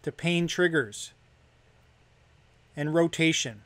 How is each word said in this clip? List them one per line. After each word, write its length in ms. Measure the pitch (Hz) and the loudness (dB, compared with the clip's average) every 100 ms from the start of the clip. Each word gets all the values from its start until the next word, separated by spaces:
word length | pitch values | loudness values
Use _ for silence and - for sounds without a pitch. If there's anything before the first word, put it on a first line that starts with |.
to 100 | - | -10
pain 340 | - 170 170 170 | -4 0 0 0
triggers 640 | - 180 160 113 - - _ _ _ _ _ _ _ _ _ _ _ _ _ _ _ _ - | 2 2 2 -2 -8 -16 _ _ _ _ _ _ _ _ _ _ _ _ _ _ _ _ -6
and 180 | 147 | 0
rotation. 680 | 160 170 - 160 160 131 107 | 2 2 2 2 2 -4 -10